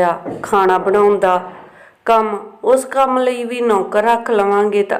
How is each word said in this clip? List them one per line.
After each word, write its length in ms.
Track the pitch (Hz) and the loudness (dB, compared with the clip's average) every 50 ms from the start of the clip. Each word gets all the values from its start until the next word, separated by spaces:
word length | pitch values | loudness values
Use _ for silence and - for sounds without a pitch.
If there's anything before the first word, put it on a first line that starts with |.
| 180 | 2
ਆ, 140 | 175 170 - - - - - - | 2 0 -4 -6 -10 -10 -10 -4
ਖਾਣਾ 340 | - 220 196 190 185 185 | 0 0 2 2 2 2
ਬਣਾਉਣ 420 | 185 185 196 190 208 208 208 208 190 | 0 0 0 2 2 4 2 2 2
ਦਾ 220 | 196 185 180 180 180 - - - - - - - - - _ _ - | 2 2 2 0 -2 -6 -14 -20 -20 -20 -20 -20 -20 -20 _ _ -2
ਕੰਮ, 320 | 233 226 220 220 214 208 202 - - - - - | 0 2 2 2 -2 -4 -8 -10 -14 -16 -4 0
ਉਸ 220 | 208 254 262 254 | 2 2 2 0
ਕੰਮ 320 | 262 - 269 269 262 254 | -2 0 0 0 2 0
ਲਈ 260 | 254 254 247 247 240 240 | 0 0 -2 -2 -4 -6
ਵੀ 180 | 233 247 247 | -6 -4 -2
ਨੌਕਰ 420 | 240 233 214 190 185 - - 208 214 | 0 0 0 0 0 -2 -2 0 2
ਰੱਖ 280 | 233 233 233 233 - | 2 0 0 0 0
ਲਵਾਂਗੇ 520 | 233 208 196 202 202 202 208 214 202 208 196 | 0 0 2 2 2 0 0 0 0 0 -2
ਤਾਂ 160 | 202 - | -2 -4